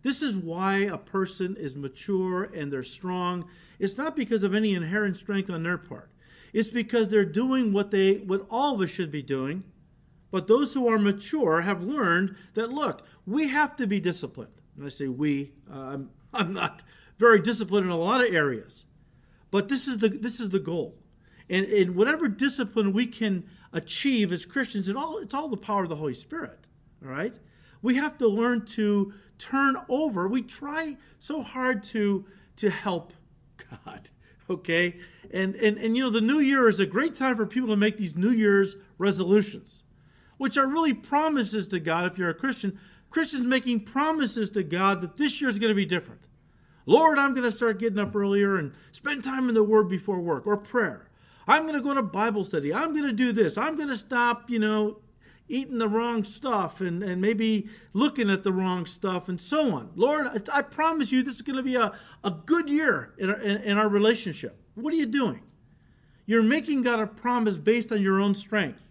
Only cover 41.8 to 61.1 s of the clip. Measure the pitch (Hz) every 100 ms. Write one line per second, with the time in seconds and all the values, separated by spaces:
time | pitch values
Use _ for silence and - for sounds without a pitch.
41.8 | 160 165 180 180 175 170 269 - 196 190
42.8 | - - _ 320 311 285 240 262 247 233
43.8 | 214 269 302 320 247 226 208 208 160 175
44.8 | 196 190 175 - 285 - 262 202 220 202
45.8 | 170 180 - - - _ _ _ _ _
46.8 | - 240 320 285 277 254 247 214 233 196
47.8 | 226 202 202 208 202 202 202 190 143 -
48.8 | - - 285 285 254 262 254 220 214 220
49.8 | 185 185 - 185 170 139 208 208 208 247
50.8 | 190 117 - _ _ - - 294 320 294
51.8 | 269 269 208 185 226 208 190 165 143 202
52.8 | 320 302 285 214 247 220 175 202 285 311
53.8 | 294 233 - 247 240 233 - 233 214 214
54.8 | 214 214 _ _ - _ - 247 269 247
55.8 | 220 220 240 233 202 - 262 214 170 -
56.8 | 185 170 202 180 202 220 220 214 - -
57.8 | - 196 294 294 208 190 196 185 185 185
58.8 | 165 - 196 180 175 180 - 302 285 143
59.8 | 110 85 247 302 254 220 208 277 277 -
60.8 | 320 320 226